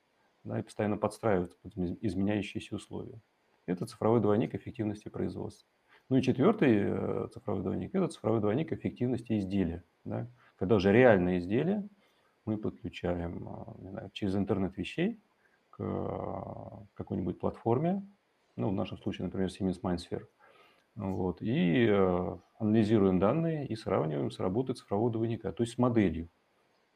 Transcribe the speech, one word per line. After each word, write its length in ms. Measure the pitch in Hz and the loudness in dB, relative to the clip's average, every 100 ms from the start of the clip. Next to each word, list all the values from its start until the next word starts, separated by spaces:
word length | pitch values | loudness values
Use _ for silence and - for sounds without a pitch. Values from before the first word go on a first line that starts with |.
| _ _ _ _ | _ _ _ _
да, 160 | 113 113 | -8 -8
и 20 | |
постоянно 340 | - - 104 104 | -8 -4 -2 0
подстраиваться 600 | 104 - 117 92 90 - | -2 0 0 2 0 -8
под 140 | - - | -16 -4
изм-, 220 | 87 - | -4 -2
изменяющиеся 720 | 110 90 98 107 - - - 104 | -4 0 0 0 -4 -8 -8 -12
условия. 440 | - 95 - 117 _ _ _ _ - | -10 -12 -12 -16 _ _ _ _ -6
Это 200 | - 117 | -4 -6
цифровой 340 | - 110 117 | -2 2 4
двойник 340 | 104 104 - 98 | 4 2 0 -6
эффективности 520 | - - 107 104 - | -10 -6 -6 -6 -10
производства. 580 | 101 92 98 98 - _ _ _ _ _ | -6 -6 -6 -10 -12 _ _ _ _ _
Ну 80 | 131 | 2
и 40 | |
четвертый, 520 | 131 120 185 220 143 104 | 2 4 4 4 6 6
э, 460 | 101 98 101 104 104 | 4 -2 -2 -4 -6
цифровой 280 | - - 98 | -8 -6 -4
двойник — 300 | 95 95 92 190 | -2 -4 -4 -2
это 120 | 175 | -2
цифровой 320 | - 113 110 | -2 0 2
двойник 320 | 104 120 160 | 2 0 -2
эффективности 640 | 98 98 - 123 123 - 110 | -4 -6 -4 -2 -2 -2 -2
изделия, 460 | 92 98 87 87 - _ | 0 0 0 -2 -12 _
да. 260 | 110 110 120 - _ _ | -8 -8 -8 -14 _ _
Когда 180 | 95 107 | 2 4
уже 160 | 95 | 6
реальное 460 | 110 127 101 90 90 | 8 8 8 4 0
изделие 500 | 87 113 160 208 202 - _ _ _ _ - | 0 0 0 -2 -4 -14 _ _ _ _ -6
мы 120 | 107 | -4
подключаем, 880 | 117 - - - 87 87 85 90 - | -4 -8 -10 -6 -4 -2 -4 -8 -12
э, 340 | - - - | -12 -14 -16
не 80 | 98 | -14
знаю, 200 | 101 98 | -12 -12
через 220 | - 101 98 | -6 -2 0
интернет 400 | 98 104 95 98 | 0 0 -2 -4
вещей 420 | 90 - 190 233 _ _ _ _ _ | -8 -2 -2 -4 _ _ _ _ _
к, 100 | - | -8
э, 1040 | 101 95 95 95 95 95 - 104 104 107 104 | -6 -4 -4 -6 -8 -8 -10 -12 -14 -16 -20
какой-нибудь 440 | - - 95 92 90 | -14 -6 -4 -4 -2
платформе, 640 | 95 - 113 120 165 196 202 _ _ _ _ - | -4 -2 0 2 2 -2 -6 _ _ _ _ -6
ну, 140 | 120 | -2
в 40 | |
нашем 240 | 98 92 87 | -2 -4 -6
случае, 280 | 107 - 92 | -8 -6 -6
например, 240 | 98 92 | -2 -4
Siemens 300 | - 95 90 | -2 -2 -2
MindSphere. 440 | 98 87 - - - _ - - - _ _ - | -4 -4 -4 -10 -10 _ -20 -20 -20 _ _ -8
Вот, 460 | 101 95 95 87 | -6 -2 -4 -2
и, 440 | 104 143 180 147 117 | -2 0 2 4 6
э, 480 | 101 95 90 90 90 - _ | 6 4 2 -2 -6 -16 _
анализируем 600 | 107 110 104 110 98 92 | 2 4 6 6 6 6
данные 460 | 98 156 165 156 135 | 4 2 0 -2 -4
и 80 | 110 | -6
сравниваем 540 | - 110 156 147 123 | -2 0 0 -2 -4
с 80 | - | -2
работой 340 | 101 101 131 - | -2 0 -2 -6
цифрового 340 | - 101 117 | -4 0 0
двойника, 400 | 113 113 113 95 | 0 -2 -2 -6
то 100 | 95 | -4
есть 100 | 120 | -4
с 40 | - | 2
моделью. 520 | 123 117 95 80 82 _ _ _ _ _ _ | 4 4 4 2 -8 _ _ _ _ _ _